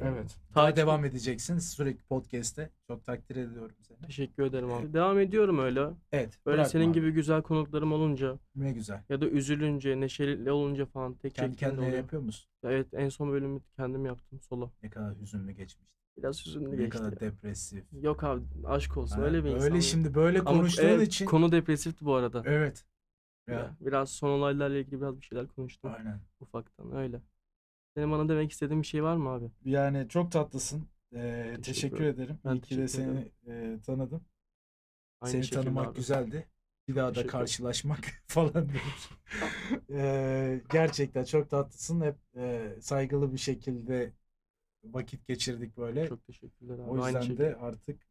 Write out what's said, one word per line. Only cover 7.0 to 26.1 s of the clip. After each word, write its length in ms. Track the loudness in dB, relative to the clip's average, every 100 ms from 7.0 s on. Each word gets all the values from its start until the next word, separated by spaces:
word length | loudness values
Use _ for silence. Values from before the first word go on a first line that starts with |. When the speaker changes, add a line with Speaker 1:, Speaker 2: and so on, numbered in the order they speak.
| 4
Speaker 2:
güzel 300 | 2 4 2
konuklarım 520 | 2 0 0 0 2
olunca 460 | 4 2 2 -2 -4 -10 -4
Speaker 1:
Ne 160 | -4
güzel. 300 | -4 -6 -10 -4
Speaker 2:
ya 120 | 0
da 40 | 2
üzülünce, 720 | 2 2 2 2 2 0 0
neşeli 520 | 0 0 0 0 2
olunca 340 | 2 2 0 -2
falan 280 | -4 -6
tek 220 | -6 -6 -2
Speaker 1:
Kendi 140 | -2
Speaker 2:
çektiğim 220 | 0 -2
de 40 | 0
Speaker 1:
kendine 100 | 0
Speaker 2:
oluyor. 120 | -2
Speaker 1:
yapıyor 180 | -2 -4
musun? 280 | -6 -8 -14 _
Speaker 2:
Evet, 240 | -2 0 0
en 160 | -2 -4
son 220 | -2 -2
bölümü 280 | 0 -2 -4 -8 -6
kendim 300 | -4 -2 -4
yaptım 340 | -6 -12 -18
solo. 300 | -10 -8 -8 -10
Speaker 1:
Ne 60 | -14
kadar 260 | -8 -6 -6
hüzünlü 300 | -8 -8 -8
geçmiş. 360 | -10 -14 -18 _ _ _ -8
Speaker 2:
Biraz 280 | -6 -6 -8
hüzünlü 260 | -8 -4
Speaker 1:
Ne 40 | -2
Speaker 2:
geçti. 220 | -2 -2
Speaker 1:
kadar 220 | -6 -4
depresif. 640 | -6 -6 -8 -8 -10 -12 -12 -4
Speaker 2:
Yok 220 | -2 -2
abi, 180 | -2 -4 -6 -8 -2
aşk 300 | -2 0 -4
olsun, 180 | -2 0
Speaker 1:
Ha, 60 |
Speaker 2:
öyle 220 | 2 2
bir 60 | 2
Speaker 1:
öyle 120 | 2 4
Speaker 2:
insan 140 | 4
Speaker 1:
şimdi 280 | 4 2 4
Speaker 2:
yok. 80 | 6
Speaker 1:
böyle 240 | 6 6
Speaker 2:
Ama 100 | 6
Speaker 1:
konuştuğun 320 | 6 6 6 6
Speaker 2:
evet, 200 | 8 6
Speaker 1:
için. 180 | 2 4
Speaker 2:
konu 260 | 6 8
depresifti 540 | 6 4 0 -2 -4 2
bu 80 | 4
arada. 280 | 2 0 2
Speaker 1:
Evet. 400 | 4 2 -2 -14 _ _ _ _ _ -6
Ya. 60 |
Speaker 2:
Ya, 220 | -6 -6 -6
biraz 300 | 0 0 0
son 180 | 0 2
olaylarla 480 | 4 2 2 0 0
ilgili 240 | -2 -4
biraz 160 | -4 -6
bir 40 | -8
şeyler 220 | -8 -8
konuştum. 440 | -8 -12 -10 -10 -8
Speaker 1:
Aynen. 220 | -8